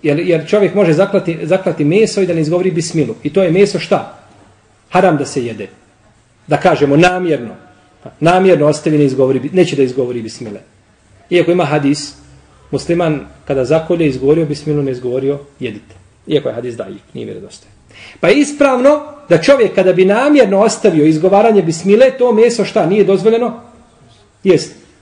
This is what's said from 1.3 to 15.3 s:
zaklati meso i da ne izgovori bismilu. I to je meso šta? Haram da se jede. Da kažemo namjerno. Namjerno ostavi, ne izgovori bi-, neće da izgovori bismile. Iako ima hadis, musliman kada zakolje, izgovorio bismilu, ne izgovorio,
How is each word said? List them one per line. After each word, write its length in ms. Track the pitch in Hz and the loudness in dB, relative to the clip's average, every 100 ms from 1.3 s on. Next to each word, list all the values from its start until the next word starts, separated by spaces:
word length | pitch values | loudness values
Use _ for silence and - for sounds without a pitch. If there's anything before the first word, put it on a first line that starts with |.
| 165 | -8
zaklati 420 | 165 185 190 160 | -2 -2 -2 -2
meso 380 | 147 180 214 202 | 0 2 0 0
i 40 | 185 | -2
da 80 | |
ne 60 | 165 | -2
izgovori 300 | 151 175 185 | -2 0 -2
bismilu. 440 | 170 165 165 127 110 | -2 -4 -2 -4 -4
I 100 | 143 | -4
to 100 | 165 | 0
je 80 | 185 | 0
meso 280 | 170 196 160 | 2 0 0
šta? 400 | - 165 - - _ _ _ _ _ _ _ | -2 -4 -4 -18 _ _ _ _ _ _ _
Haram 260 | 180 185 151 | 2 2 2
da 80 | 135 | -2
se 180 | - | -6
jede. 240 | 120 107 98 _ _ _ _ _ _ _ - | -6 -8 -14 _ _ _ _ _ _ _ -6
Da 100 | 147 | 0
kažemo 400 | 185 151 139 143 | 0 2 2 4
namjerno. 580 | 180 180 180 139 117 - - _ _ _ - _ | 2 2 -2 -4 -6 -16 -20 _ _ _ -20 _
Namjerno 460 | 156 185 190 170 147 | 0 2 4 4 2
ostavi, 320 | 151 - 151 | 0 -2 0
ne 60 | |
izgovori 360 | 143 131 131 131 | 0 2 0 0
bi-, 100 | 139 | -2
neće 240 | 185 175 143 | 0 0 0
da 60 | |
izgovori 400 | 131 123 123 123 | -2 0 -4 -6
bismile. 380 | 113 - 113 101 _ _ _ _ _ _ _ | -10 -14 -16 -16 _ _ _ _ _ _ _
Iako 200 | 175 165 | 0 2
ima 140 | 180 | 0
hadis, 500 | 156 151 139 143 - - - - _ _ _ | 0 0 0 -2 -6 -18 -20 -20 _ _ _
musliman 560 | 139 - 170 170 151 - - | -8 -4 -2 0 -2 -8 -20
kada 200 | - 139 | -6 -4
zakolje, 420 | 123 156 160 170 160 | 0 0 0 -2 -2
izgovorio 400 | 127 135 160 156 | 0 0 0 0
bismilu, 360 | 147 - 147 | -6 -4 -4
ne 100 | 139 | -4
izgovorio, 460 | 123 123 127 135 | -6 -6 -4 -4